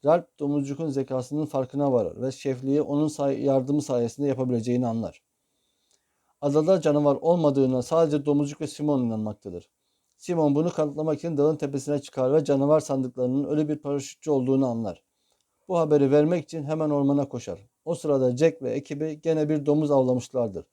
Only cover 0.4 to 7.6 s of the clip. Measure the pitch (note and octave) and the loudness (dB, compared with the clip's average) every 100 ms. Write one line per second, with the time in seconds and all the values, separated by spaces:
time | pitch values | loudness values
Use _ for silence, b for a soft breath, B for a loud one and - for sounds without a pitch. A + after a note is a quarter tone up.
0.4 | C#3+ C#3+ C#3 C#3+ D#3+ C#3 B2+ C3 B2+ D3 | -2 -2 -2 -6 -4 -4 -4 -4 -4 -6
1.4 | D3+ C3+ B2+ C#3 C#3+ B2 F#2 - B2+ C3 | -4 -4 -4 -2 2 2 0 -4 -6 -4
2.4 | C#3 B2+ C3+ C#3+ C#3 C#3+ D3+ D3 C#3 C3+ | -6 -4 0 0 0 0 -2 -2 -2 0
3.4 | C#3 C3+ C3 D3 C#3 B2 A#2 - C#3+ C3 | 2 2 2 -2 0 -2 -2 -2 -2 0
4.4 | B2+ B2 A2+ B2 B2 A2+ G#2 - _ _ | 0 -2 0 0 0 -2 -6 -10 _ _
5.4 | _ _ _ _ _ _ _ _ _ _ | _ _ _ _ _ _ _ _ _ _
6.4 | D3 D3 D#3 F#3+ D#3 D3 D3 C#3 D#3+ F3 | 0 2 4 2 4 2 2 2 2 2
7.4 | D#3 C#3 | 4 4